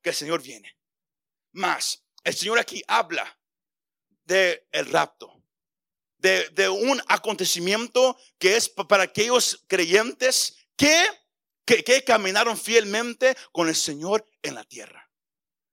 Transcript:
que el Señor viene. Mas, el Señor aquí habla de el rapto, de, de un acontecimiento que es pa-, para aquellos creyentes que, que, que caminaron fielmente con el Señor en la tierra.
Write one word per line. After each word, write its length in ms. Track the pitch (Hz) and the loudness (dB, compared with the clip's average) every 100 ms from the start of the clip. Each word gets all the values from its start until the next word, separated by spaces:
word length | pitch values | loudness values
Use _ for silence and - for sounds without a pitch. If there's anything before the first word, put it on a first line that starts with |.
que 60 | 175 | -6
el 80 | 160 | -6
Señor 240 | 147 165 | -4 -4
viene. 340 | 127 117 - - _ _ _ _ _ _ _ | -6 -20 -20 -20 _ _ _ _ _ _ _
Mas, 520 | - 185 147 - - _ _ | -6 -4 -2 -6 -8 _ _
el 120 | - | -6
Señor 240 | - 180 226 | -4 -2 -2
aquí 240 | 226 220 - | -2 -6 -2
habla 540 | 220 170 165 101 - _ _ _ _ _ _ _ _ | -2 -2 -6 -8 -12 _ _ _ _ _ _ _ _
de 420 | - 185 185 165 _ | -2 2 2 0 _
el 140 | 151 156 | -6 -2
rapto, 520 | 160 151 - - _ _ _ _ _ _ _ _ _ | 0 -2 -6 -20 _ _ _ _ _ _ _ _ _
de, 320 | 190 185 160 | 0 0 -2
de 180 | 160 190 | -2 0
un 340 | 190 240 262 - | 0 -2 -2 0
acontecimiento 1080 | 208 - 208 185 175 175 208 233 247 262 247 _ - | -2 -2 -4 -4 -2 -2 -2 -2 2 2 2 _ -2
que 180 | 190 220 | 2 2
es 120 | - | -2
pa-, 180 | - 196 | -6 2
para 180 | 196 | 2
aquellos 600 | 180 - 220 247 - - - | 2 -2 0 2 0 -6 -4
creyentes 880 | 190 170 190 233 - 254 254 - - _ - | -2 2 2 2 -2 -2 0 -4 -8 _ 0
que, 300 | 285 320 392 415 _ _ _ _ | 4 4 2 -2 _ _ _ _
que, 180 | - 233 | 0 0
que 220 | - 254 | 4 0
caminaron 540 | 262 220 196 196 233 214 | 2 0 2 0 0 -2
fielmente 760 | - 226 208 208 240 233 262 262 - | 0 2 2 -2 -6 0 0 0 -6
con 160 | - 165 | -4 -2
el 80 | 156 | -2
Señor 520 | - 147 165 214 - _ | -4 -6 -2 -4 -4 _
en 120 | 147 | -14
la 100 | 127 | -14
tierra. 460 | 107 120 101 - - _ _ _ _ _ _ | -16 -20 -20 -20 -20 _ _ _ _ _ _